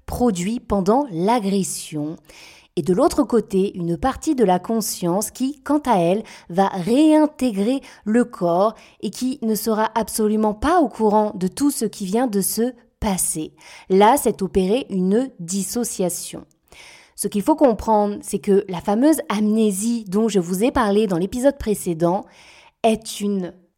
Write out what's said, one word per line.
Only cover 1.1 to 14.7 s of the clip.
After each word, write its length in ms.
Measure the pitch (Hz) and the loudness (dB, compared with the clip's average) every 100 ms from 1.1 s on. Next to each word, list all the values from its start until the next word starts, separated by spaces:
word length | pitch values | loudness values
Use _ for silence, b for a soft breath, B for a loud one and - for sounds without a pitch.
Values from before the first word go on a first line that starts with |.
l'agression. 1040 | 160 190 240 196 196 180 - - 151 147 165 B B B B B - | -2 0 0 0 -2 -2 -6 -10 -8 -8 -10 B B B B B -6
Et 40 | |
de 120 | 147 | 0
l'autre 300 | 185 302 - | 2 2 2
côté, 520 | 269 233 214 190 196 185 | 0 0 0 -2 -2 -4
une 180 | 170 170 | -4 -2
partie 400 | 262 254 320 262 | -4 -4 -4 2
de 80 | |
la 160 | 202 180 | 2 2
conscience 720 | 185 226 214 - 175 185 208 | 0 -4 -4 -4 -2 -2 -4
qui, 300 | - 262 294 | -6 -6 -6
quant 200 | - 294 277 | -2 -2 2
à 120 | 208 | 2
elle, 260 | 170 202 214 B B | 2 0 -4 B B
va 180 | 175 196 | 0 0
réintégrer 1120 | 196 170 247 311 302 302 - 254 196 208 269 B B | 0 0 4 6 6 2 0 -2 0 -2 -2 B B
le 220 | 208 233 240 | 0 2 0
corps 500 | - 175 170 214 220 B B | -2 0 2 2 -2 B B
et 120 | 214 | -8
qui 280 | - 254 - | -4 -6 -4
ne 120 | 226 214 | -4 -2
sera 360 | 233 214 220 226 | -2 0 0 -2
absolument 580 | 226 - 214 214 220 | -4 -2 0 2 0
pas 280 | 208 285 359 | 0 0 2
au 80 | 269 | 2
courant 420 | - 220 214 214 185 | 0 2 2 0 -2
de 120 | 185 | -4
tout 240 | - 285 | 0 -2
ce 140 | - 208 | 0 -6
qui 200 | - 190 | -6 -4
vient 220 | 220 254 | -2 0
de 140 | 202 | -2
se 320 | 185 - 240 247 b - | -2 -2 -4 -4 b -6
passer. 540 | 220 185 - 160 156 _ B B B | -4 -2 -4 -6 -10 _ B B B
Là, 280 | 190 208 285 | 6 6 6
c'est 240 | 240 - | 0 -2
opéré 460 | 190 190 185 | -2 0 2